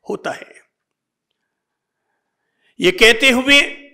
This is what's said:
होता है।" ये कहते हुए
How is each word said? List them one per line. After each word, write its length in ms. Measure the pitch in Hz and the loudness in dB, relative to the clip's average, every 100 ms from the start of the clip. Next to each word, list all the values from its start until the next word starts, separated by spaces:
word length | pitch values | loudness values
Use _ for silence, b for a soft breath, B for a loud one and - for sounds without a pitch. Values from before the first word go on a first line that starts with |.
| - | -12
होता 200 | 202 - | -10 -10
है।" 240 | - - - _ _ _ _ _ _ _ _ _ _ _ _ _ _ _ _ _ _ _ _ _ _ | -14 -18 -20 _ _ _ _ _ _ _ _ _ _ _ _ _ _ _ _ _ _ _ _ _ _
ये 100 | 180 | -2
कहते 400 | 180 220 233 269 | 2 2 4 2
हुए 540 | 247 262 285 - - - | 0 2 0 0 -8 -20